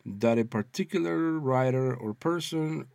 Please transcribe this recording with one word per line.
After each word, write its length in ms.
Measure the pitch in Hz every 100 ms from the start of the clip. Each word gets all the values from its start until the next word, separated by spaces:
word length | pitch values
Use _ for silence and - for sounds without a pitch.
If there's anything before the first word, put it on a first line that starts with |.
that 360 | - 101 117 117
a 60 | 117
particular 920 | 110 101 - 180 185 170 165 165 160
writer 560 | 135 127 131 127 131
or 220 | 123 110 104
person 720 | 165 170 160 160 156 156 127